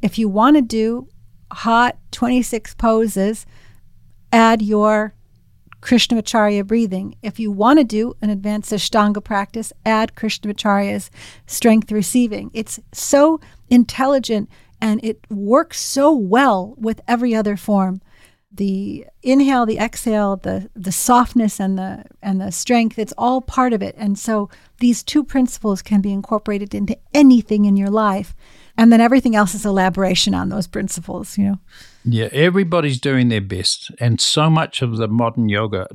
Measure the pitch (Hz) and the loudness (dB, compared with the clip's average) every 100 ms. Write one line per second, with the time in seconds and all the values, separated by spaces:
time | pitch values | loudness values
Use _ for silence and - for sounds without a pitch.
0 | 214 - 220 196 247 302 233 220 220 240 | -6 -2 -2 2 4 4 2 -2 -2 -4
1 | 262 - - - - - 226 226 247 - | -8 -20 -20 -20 -20 -8 0 2 2 -2
2 | - - 240 247 226 220 - - 233 226 | -14 -6 0 0 0 -6 -8 -4 0 2
3 | 226 196 196 220 - - - - - - | 0 0 -2 -4 -12 -20 -20 -20 -20 -20
4 | - - - 233 226 226 208 214 214 214 | -20 -20 0 4 4 4 0 2 2 2
5 | 214 - _ _ _ _ _ - - 240 | -2 -8 _ _ _ _ _ -20 0 2
6 | - 233 214 226 208 208 196 226 220 185 | 2 0 0 0 2 0 0 -2 0 -4
7 | 202 - 220 214 214 196 226 311 240 214 | -8 -10 -12 -8 -6 0 4 4 4 0
8 | 240 - 214 202 208 214 - 208 - 226 | -4 -4 -4 -4 -4 -6 -4 -6 -2 2
9 | 208 208 - 208 202 226 220 - 220 220 | 2 0 -4 -4 -4 -8 -12 -8 -2 0
10 | 220 - 220 - 208 202 214 202 202 202 | -2 -4 -6 -6 -8 -4 0 0 0 -6
11 | - - - - - - 226 220 - 214 | -10 -18 -20 -20 -14 0 4 4 2 -4
12 | - 254 240 202 202 220 220 - - - | -2 0 0 -4 -10 -10 -10 -12 -16 -12
13 | - 285 302 320 - - _ 247 233 - | 0 4 4 2 -6 -20 _ 4 4 0
14 | 262 269 226 214 208 - _ _ 220 214 | 0 0 0 -4 -4 -12 _ _ -2 -2
15 | 220 220 _ 202 202 262 330 - - 269 | -4 -10 _ -8 0 0 0 -6 -8 0
16 | 285 294 190 226 277 190 196 - 220 220 | 2 2 0 2 2 0 -4 -8 -8 -8
17 | - 233 247 220 208 202 - 202 185 185 | -4 -2 0 -2 -2 -4 -2 0 0 -4
18 | - _ _ _ _ 202 202 190 202 - | -12 _ _ _ _ -6 -4 -4 -6 -12
19 | - _ 254 269 277 262 226 226 226 - | -16 _ 0 2 4 2 0 -2 -4 -4
20 | 233 214 202 196 185 190 196 226 185 - | -2 0 0 -2 -4 -6 -8 -10 -8 -4
21 | - 247 240 240 214 - 190 190 190 202 | 2 4 4 0 0 -2 -4 -4 -6 -12
22 | - _ 202 190 196 170 - 240 226 - | -16 _ -6 -4 -4 -8 0 0 0 -2
23 | 208 - 233 254 247 - 254 220 196 - | -8 -4 -2 -2 -2 -2 0 0 -4 -6
24 | 208 196 - 214 202 - _ _ 240 233 | -4 -4 -4 -4 -4 -10 _ _ 0 0
25 | - 302 277 269 254 - 214 196 - 208 | 0 -2 0 0 0 -2 -4 -4 0 0
26 | 196 196 190 214 - 202 202 202 202 233 | 0 -4 -4 -4 -4 -6 -6 -6 -6 -6
27 | - 285 277 240 - 208 208 196 196 214 | -2 6 8 8 4 0 2 2 2 0
28 | 214 196 - - - - - - 226 226 | 0 -2 -6 -14 -20 -20 -10 4 6 8
29 | 233 262 247 214 196 208 208 196 185 180 | 6 4 4 2 2 0 -2 2 0 0
30 | 185 180 - 185 185 202 170 214 196 - | 0 0 0 -2 -2 -4 -6 -6 -6 -8
31 | 165 180 202 - 196 196 - - - _ | -10 -12 -8 -2 -2 -2 -8 -20 -20 _
32 | 123 117 110 135 175 190 175 175 147 127 | -2 -2 -2 2 2 2 0 0 0 -2
33 | 143 131 120 110 98 92 - - - - | 0 2 2 0 -2 -4 -4 -6 -10 -4
34 | 120 113 - 151 156 160 156 - 120 113 | -2 0 0 2 2 2 0 -4 -4 -2
35 | 110 113 117 120 110 104 110 95 92 | -2 0 0 0 0 0 -2 -4 -8